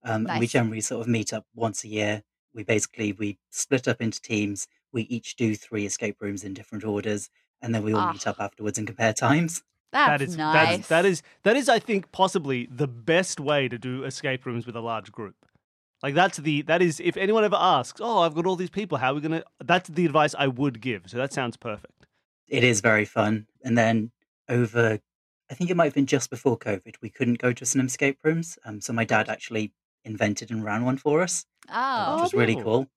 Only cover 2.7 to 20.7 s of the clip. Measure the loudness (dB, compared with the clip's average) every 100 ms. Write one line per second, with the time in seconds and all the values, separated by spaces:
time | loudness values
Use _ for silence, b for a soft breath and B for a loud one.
2.7 | 0 0 -4 -4 -2 -6 -8 _ -10 -2
3.7 | 0 0 0 -2 -4 -4 -2 -2 -4 -12
4.7 | _ _ -6 -4 -6 -8 -2 -2 -2 -6
5.7 | -6 -4 -4 -6 -6 -8 -8 -10 -12 -12
6.7 | -10 -4 -4 -2 -4 -6 _ _ _ -4
7.7 | -2 0 0 0 -2 -6 -4 -8 _ -6
8.7 | -4 -6 0 0 2 2 4 2 -4 _
9.7 | _ _ 2 4 2 -2 -2 2 4 4
10.7 | 2 2 4 4 2 b b 2 2 4
11.7 | 2 2 -2 -2 0 2 2 -2 -4 -4
12.7 | -4 -4 -4 2 2 2 -4 0 0 0
13.7 | -4 -8 -6 -8 -6 -6 -4 -6 -8 -8
14.7 | -8 -6 -6 -8 -14 -14 _ _ _ _
15.7 | _ _ _ -2 2 2 2 -2 -2 0
16.7 | 2 2 2 -4 -2 0 2 2 4 4
17.7 | 2 0 -8 -2 2 2 2 -2 -2 -4
18.7 | -6 -4 0 0 0 -2 -4 -6 _ 0
19.7 | 0 0 -2 2 4 2 2 -2 0 -2